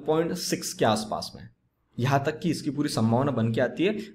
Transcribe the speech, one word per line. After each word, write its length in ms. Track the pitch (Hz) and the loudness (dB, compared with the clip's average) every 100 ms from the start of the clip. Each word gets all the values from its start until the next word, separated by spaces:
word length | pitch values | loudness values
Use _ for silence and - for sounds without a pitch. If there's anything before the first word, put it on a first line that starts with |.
| 143 | 0
पॉइंट 260 | 156 165 180 | 2 2 -2
सिक्स 380 | - 160 - | -4 -4 -4
के 120 | - 123 | 0 2
आसपास 460 | 107 - 80 - - | 2 0 -6 -6 -14
में, 120 | - _ _ _ _ - | -20 _ _ _ _ -2
यहाँ 240 | 120 143 139 | 2 2 2
तक 140 | 156 | -2
की 100 | 175 | -2
इसकी 220 | 135 151 | -2 -4
पूरी 180 | 139 147 | -2 -2
संभावना 420 | - 113 117 143 | 2 2 4 2
बन 200 | 120 113 | 2 0
के 80 | 117 | 2
आती 240 | 123 - 170 | 0 2 0
है। 100 | 220 - | 0 -6